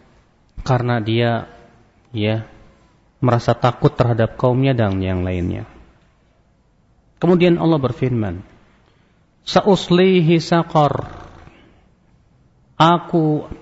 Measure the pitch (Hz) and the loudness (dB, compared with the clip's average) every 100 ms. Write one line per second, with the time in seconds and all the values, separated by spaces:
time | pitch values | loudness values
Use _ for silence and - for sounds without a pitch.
0 | _ _ _ _ _ - - 127 120 120 | _ _ _ _ _ -12 -2 -2 0 -2
1 | 110 113 120 117 92 - - _ _ _ | -2 -2 0 -2 -6 -18 -20 _ _ _
2 | _ 110 107 110 110 - - _ _ _ | _ -4 -2 -2 -6 -18 -20 _ _ _
3 | _ - 123 117 - 117 123 - 147 - | _ -4 0 0 0 0 0 0 0 0
4 | 120 113 110 - 127 123 135 127 107 95 | 0 0 -2 0 -2 0 0 0 0 -2
5 | 95 92 92 90 90 95 110 - - _ | -2 -2 -4 -4 -4 -6 -10 -20 -20 _
6 | _ _ _ _ _ _ _ _ _ _ | _ _ _ _ _ _ _ _ _ _
7 | _ - 165 180 180 170 160 160 131 - | _ -4 2 4 4 2 2 0 -2 -2
8 | 131 123 101 87 - _ _ _ _ _ | -2 -2 -4 -8 -14 _ _ _ _ _
9 | _ _ _ _ - 185 208 185 - 175 | _ _ _ _ -2 0 2 0 2 2
10 | 185 185 160 170 160 170 165 156 147 - | 4 4 4 2 2 -2 0 2 2 0
11 | - - - - - _ _ _ _ _ | -10 -14 -20 -20 -20 _ _ _ _ _
12 | _ _ _ _ _ _ _ - 160 170 | _ _ _ _ _ _ _ 0 2 2
13 | - 170 156 151 - - | 0 -2 0 -2 -4 -12